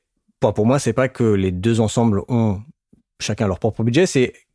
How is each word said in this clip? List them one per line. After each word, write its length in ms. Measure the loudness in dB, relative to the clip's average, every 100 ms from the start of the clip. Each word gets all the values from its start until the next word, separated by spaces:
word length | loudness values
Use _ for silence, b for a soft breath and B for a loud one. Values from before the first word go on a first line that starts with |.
| _ _ _ -2
pour, 140 | -2
pour 120 | 2 2
moi, 140 | 2
c'est 140 | 0
pas 160 | -2 -2
que 140 | 0
les 280 | 0 2 0
deux 280 | -2 0 0
ensembles 420 | 0 2 2 0 -2
ont 340 | 0 0 -2 -10 _ _ _ _ _
chacun 280 | -8 -4 -2
leur 120 | -2
propre 240 | -4 -2
budget, 220 | 0 2 2
c'est 280 | 2 -2 -4 _